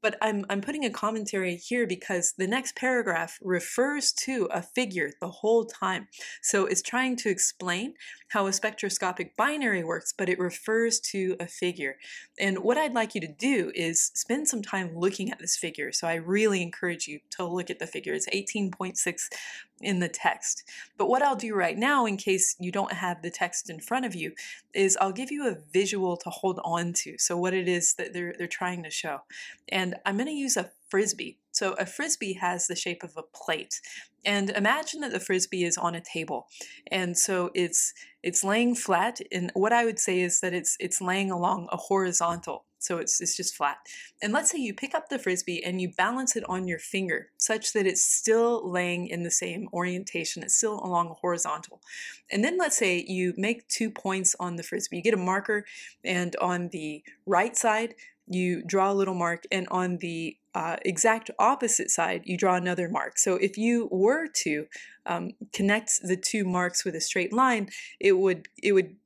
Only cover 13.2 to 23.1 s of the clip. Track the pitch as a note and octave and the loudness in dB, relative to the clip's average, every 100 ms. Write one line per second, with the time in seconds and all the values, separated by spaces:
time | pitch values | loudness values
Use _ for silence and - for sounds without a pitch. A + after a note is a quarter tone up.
13.2 | D#3+ D3 B3 C4 F3 - E3 E3 - - | -6 -2 2 2 0 -2 0 2 0 -2
14.2 | - B3+ D4+ A#3 G3+ G3 F3+ E3 F3+ G3 | -2 0 0 -2 -2 -4 -4 0 0 0
15.2 | F#3+ - E3 - E3+ D#3+ D3 - E3 E3 | -6 -6 -4 -4 -4 -6 -6 -4 -2 -2
16.2 | E3 G3 G#3+ G3 F3 - F3+ E3+ - D3 | 2 4 4 4 0 -4 -4 -4 -6 -10
17.2 | _ - F3+ F3+ F3 - D#3+ D#3 D#3 D3+ | _ -8 -4 -4 -4 -6 -6 -8 -4 -4
18.2 | D3+ G3 G3+ G#3+ G3 F3 F#3 F#3 - E3+ | -2 -2 -2 -4 -4 -4 -6 -2 -4 -4
19.2 | - - - - - _ - F#3+ F3 - | -8 -8 -12 -14 -18 _ -2 0 0 0
20.2 | F3 - - - - - - _ G3+ B3 | -2 -2 -4 -6 -8 -18 -18 _ 2 4
21.2 | C#4+ B3+ A3+ G#3 F3 F3 A#3+ C#4+ A3+ G3 | 4 2 -2 0 0 2 2 4 2 0
22.2 | - F#3+ F#3 - F3+ F#3+ G3 F3 F#3 | 0 2 2 0 -4 -2 -2 -2 -4